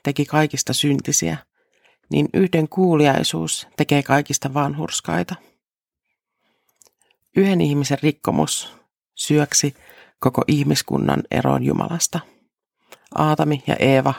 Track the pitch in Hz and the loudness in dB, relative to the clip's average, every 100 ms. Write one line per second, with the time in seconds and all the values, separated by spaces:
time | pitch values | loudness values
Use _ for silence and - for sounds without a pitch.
0 | 143 143 143 151 151 135 - 127 147 139 | -6 -4 -2 0 0 -2 -4 -2 0 0
1 | - - 82 160 - _ _ _ _ _ | 0 -2 -2 -6 -10 _ _ _ _ _
2 | - 147 147 - 190 165 156 185 185 156 | -4 0 0 0 2 0 0 2 2 4
3 | 147 131 - 160 160 - - - 151 143 | 4 4 0 -4 -4 -6 -8 -4 0 2
4 | 139 139 143 139 139 143 143 147 165 - | 2 0 0 -4 -4 -2 -4 -4 -6 -6
5 | - 170 180 180 _ _ _ _ _ _ | -4 -4 -4 -10 _ _ _ _ _ _
6 | _ _ _ _ _ _ _ _ _ _ | _ _ _ _ _ _ _ _ _ _
7 | _ _ _ - 196 180 151 143 139 139 | _ _ _ 2 2 4 2 0 0 0
8 | 151 - - - - - - - _ _ | 0 0 0 0 0 -2 -8 -20 _ _
9 | _ - - 151 143 - 143 - - - | _ -10 0 0 2 0 -2 -6 -20 -20
10 | - - 127 - - 147 143 143 - - | -20 -2 -2 0 0 0 2 -2 -2 -2
11 | - - - - - - 135 - - 170 | 0 -2 -2 -2 0 0 0 -2 -2 -4
12 | - 170 - _ _ _ _ _ _ - | -4 -6 -10 _ _ _ _ _ _ -20
13 | - - 151 151 151 143 - - 131 131 | -8 -2 0 2 0 -2 -2 0 4 4
14 | 135 | 2